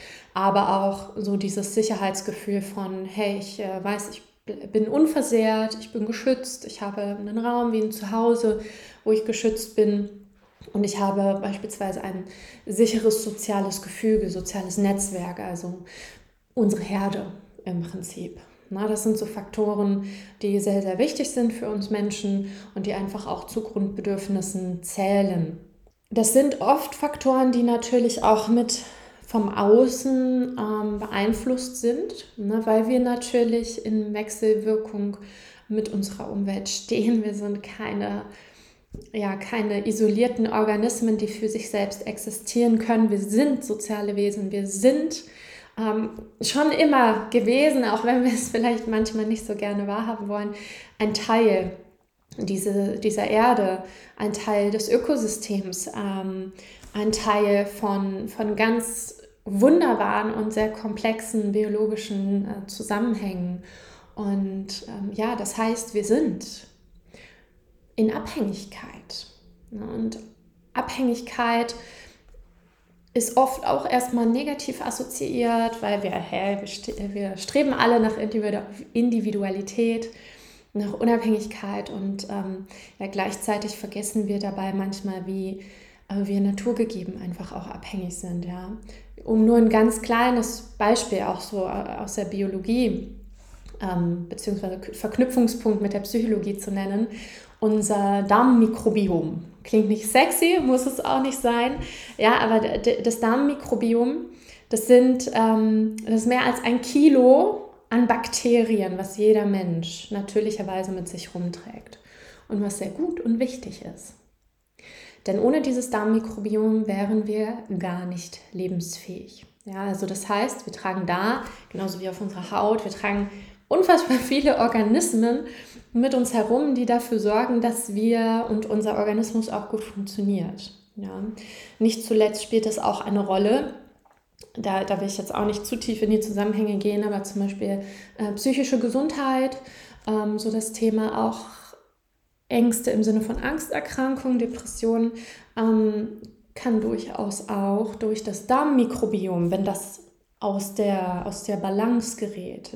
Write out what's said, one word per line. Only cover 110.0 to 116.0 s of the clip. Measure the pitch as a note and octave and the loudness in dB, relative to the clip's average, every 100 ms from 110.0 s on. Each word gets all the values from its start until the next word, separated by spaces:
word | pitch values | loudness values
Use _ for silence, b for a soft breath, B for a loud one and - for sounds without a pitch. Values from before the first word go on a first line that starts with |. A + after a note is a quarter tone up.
| - | -8
natürlicherweise | G3+ G3 G#3+ G#3 G#3+ F#3+ F#3 F#3+ | -6 -2 0 0 -2 -4 -4 -4
mit | F#3 F3+ | -6 -8
sich | E3+ - | -10 -10
rumträgt | F3 F3 F3 - - - - B B B B - | -6 -6 -8 -14 -18 -20 -20 B B B B -6
und | G#3 | -4
was | G3+ - | -2 -4
sehr | G3 | -6
gut | - E4+ - | -4 -4 -2
und | A3+ A3+ | 0 0
wichtig | B3+ - F#3+ - | 0 -4 -12 -14
ist. | - - - - _ _ _ _ _ _ B B B B - | -14 -16 -18 -20 _ _ _ _ _ _ B B B B -2
Denn | F#3+ | 2
ohne | A#3 D4+ | 4 4
dieses | C4+ B3 B3 | 2 -2 -2
Darmmikrobiom | A3 | -2